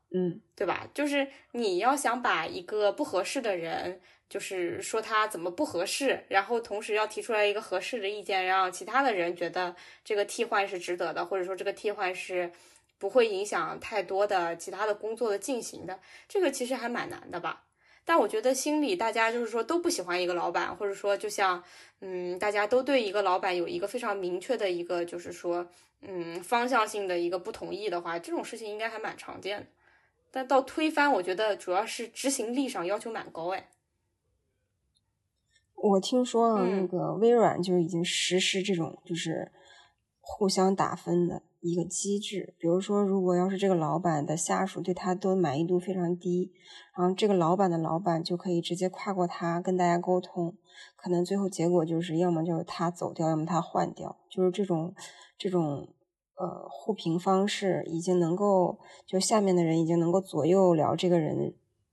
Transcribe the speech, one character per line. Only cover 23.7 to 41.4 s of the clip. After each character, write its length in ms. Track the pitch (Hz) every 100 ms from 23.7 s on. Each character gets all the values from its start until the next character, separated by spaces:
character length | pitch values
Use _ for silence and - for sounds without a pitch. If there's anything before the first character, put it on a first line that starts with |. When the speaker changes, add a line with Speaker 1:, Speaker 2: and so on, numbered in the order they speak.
| 175
Speaker 2:
个 80 | 196
非 120 | 247
常 180 | 240 202
明 240 | 180 180
确 160 | - 233
的 120 | 202
一 140 | 175
个， 220 | 175 175
就 140 | 170 175
是 120 | -
说， 380 | 175 175 175 175 _ _ _
嗯， 420 | - 185 170 170
方 260 | 180 240 240
向 200 | 254 214
性 180 | 214 196
的 100 | 175
一 140 | 170
个 80 | 180
不 140 | 175
同 200 | - 170
意 160 | 180 208
的 120 | 175
话， 180 | 160 170
这 140 | 170
种 120 | 330
事 140 | 214 226
情 100 | 220
应 80 | 208
该 120 | 226
还 100 | 220
蛮 180 | 208 156
常 240 | - -
见 200 | 185 202
的。 60 | - _ _ _ _ _ _
但 160 | 254 262
到 120 | 269
推 280 | 269 - 311
翻， 220 | 302 294
我 100 | 214
觉 120 | 180
得 220 | 185 220 185
主 140 | -
要 140 | 180 220
是 220 | - 226
执 200 | - 262
行 220 | 269 220
力 160 | 247 262
上 160 | 196
要 140 | 170 208
求 140 | 233
蛮 180 | 208 -
高， 200 | 165 165
哎。 180 | 190 - _ _ _ _ _ _ _ _ _ _ _ _ _ _ _ _ _ _ _ _
Speaker 1:
我 260 | - 214 196
听 240 | 190 254
说 320 | 254 226 233 214
啊， 60 |
Speaker 2:
嗯。 160 | 185 190
Speaker 1:
那 60 | 185
个 260 | 180 160
微 160 | 175 226
软 320 | 240 190 -
就 160 | 180 180
已 80 | 165
经 180 | 170
实 360 | 175 - - 180
施 220 | 190 196
这 120 | 196
种， 240 | 180 165 -
就 100 | -
是 380 | 165 165 - - _ - - - _ _ _
互 280 | - - 196
相 260 | 196 190
打 200 | 190 151
分 340 | - - 175 175
的 140 | 180